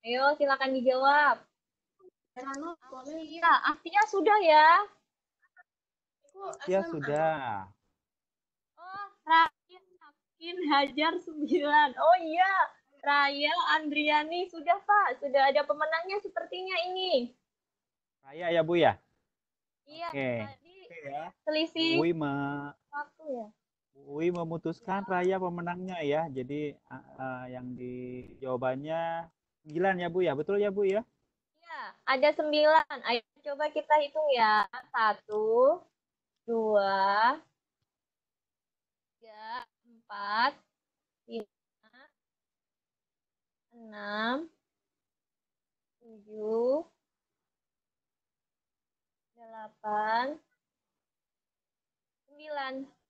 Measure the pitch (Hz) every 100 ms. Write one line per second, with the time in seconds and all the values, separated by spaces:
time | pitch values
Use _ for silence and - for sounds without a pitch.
0 | 233 247 277 294 285 269 269 262 247 254
1 | 269 294 285 233 _ _ _ _ _ _
2 | 370 _ _ - 269 277 330 330 254 262
3 | 269 320 320 330 330 285 277 302 339 381
4 | 403 392 330 415 339 302 311 349 415 _
5 | _ _ _ _ _ _ _ _ _ _
6 | _ _ _ 381 381 - - 190 - 160
7 | 139 147 160 156 127 104 95 _ _ _
8 | _ _ _ _ _ _ _ _ 349 392
9 | 392 392 - 320 330 _ _ 359 381 359
10 | 302 _ _ _ 330 370 311 285 277 262
11 | 311 359 359 311 294 349 285 294 294 247
12 | 294 359 330 330 381 381 302 - _ _
13 | 285 285 285 285 294 349 330 302 311 294
14 | 302 302 302 349 370 330 302 392 - 415
15 | 370 262 285 269 269 277 285 294 311 320
16 | 359 403 415 359 339 359 381 370 359 370
17 | 370 294 240 _ _ _ _ _ _ _
18 | _ _ 135 151 175 165 160 175 139 98
19 | _ _ _ _ _ _ _ _ _ 311
20 | 339 139 131 117 107 104 339 381 370 -
21 | 277 143 - _ - 311 320 330 330 -
22 | 165 165 147 139 139 143 143 - _ 285
23 | 294 _ 311 247 214 _ _ _ _ 135
24 | 139 143 170 175 165 165 160 170 - 196
25 | 196 185 180 190 185 175 175 175 185 180
26 | 147 151 160 131 127 147 147 135 _ 131
27 | 131 135 131 127 127 127 127 123 123 123
28 | 123 127 123 - 131 127 127 131 151 160
29 | 165 165 170 _ _ _ 156 156 190 180
30 | 175 175 180 139 151 202 208 196 196 196
31 | - _ _ _ _ _ 339 311 214 -
32 | - 262 294 302 302 302 302 311 302 277
33 | 220 240 _ _ 294 285 302 302 285 302
34 | 285 311 302 247 220 214 202 247 - 240
35 | 220 208 - 214 220 226 262 349 _ _
36 | _ _ _ _ - 226 220 208 196 196
37 | 196 202 226 311 _ _ _ _ _ _
38 | _ _ _ _ _ _ _ _ _ _
39 | _ _ 226 214 220 240 - _ 240 226
40 | _ 208 202 214 254 - _ _ _ _
41 | _ _ _ 226 208 _ _ _ 220 240
42 | 294 _ _ _ _ _ _ _ _ _
43 | _ _ _ _ _ _ _ 240 226 208
44 | 208 208 226 262 330 _ _ _ _ _
45 | _ _ _ _ _ _ _ _ _ _
46 | 233 220 208 214 214 226 240 285 330 _
47 | _ _ _ _ _ _ _ _ _ _
48 | _ _ _ _ _ _ _ _ _ _
49 | _ _ _ 233 226 226 214 _ 214 208
50 | 214 226 262 311 _ _ _ _ _ _
51 | _ _ _ _ _ _ _ _ _ _
52 | _ _ _ 294 302 294 269 269 269 _